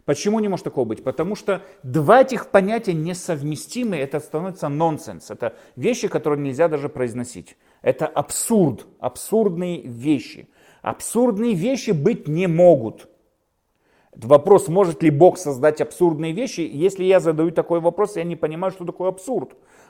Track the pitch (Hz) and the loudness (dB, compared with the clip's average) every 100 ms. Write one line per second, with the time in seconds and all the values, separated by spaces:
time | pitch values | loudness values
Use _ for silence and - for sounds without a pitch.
0 | - 147 202 220 208 180 147 - 117 113 | -4 -2 0 0 -2 -4 -6 -4 -4 -4
1 | - 127 165 208 - 185 - - 131 139 | -6 -4 -6 -4 -4 -4 -6 -16 -6 0
2 | 143 233 269 240 - 196 190 226 220 165 | 6 6 6 0 0 2 2 -2 -2 -4
3 | 160 180 - 156 143 151 - 240 240 170 | -4 -6 -6 -6 -4 -8 -8 -6 -4 -4
4 | 139 151 143 156 - 180 156 143 165 151 | -4 -6 -6 -6 -6 -8 -6 -2 0 -2
5 | - 87 - 101 117 - - - 160 240 | -8 -16 -16 -8 -8 -8 -16 -4 -2 -2
6 | 202 165 156 147 139 131 170 151 139 - | -2 -2 -2 -2 -2 0 0 0 -6 -6
7 | 123 113 120 90 - _ _ _ - 131 | -6 -6 -10 -14 -20 _ _ _ -2 -2
8 | 151 - 143 - - 226 165 104 - _ | -2 -4 -4 -6 0 2 2 0 -12 _
9 | 127 - - 220 214 165 180 170 - 117 | -10 -10 -2 0 0 -2 -6 -8 -10 -6
10 | 135 143 - - - _ _ _ - - | -2 -2 -2 -16 -20 _ _ _ -8 -8
11 | - 220 254 202 240 190 208 269 - 170 | -4 0 0 2 -2 0 -2 -2 -2 0
12 | 151 190 - 156 185 165 180 147 110 - | 0 0 -2 -2 0 6 8 6 2 -10
13 | - _ _ _ _ _ _ _ _ _ | -18 _ _ _ _ _ _ _ _ _
14 | _ - 113 143 180 196 - 170 190 160 | _ -14 4 4 8 4 6 2 2 2
15 | 156 139 175 - 147 131 147 151 147 - | 2 6 6 6 -4 0 0 0 -4 0
16 | 175 151 160 165 254 - 156 143 185 196 | 0 2 -4 -4 -6 -6 -8 -2 -2 0
17 | 185 185 160 156 165 165 156 170 165 170 | 2 4 4 2 0 0 -2 0 0 0
18 | 202 202 170 165 156 160 190 185 175 175 | -2 -4 -6 -4 -6 -4 -6 -6 -10 -6
19 | 185 185 - 233 127 - _ _ | -6 -6 -6 -6 -6 -14 _ _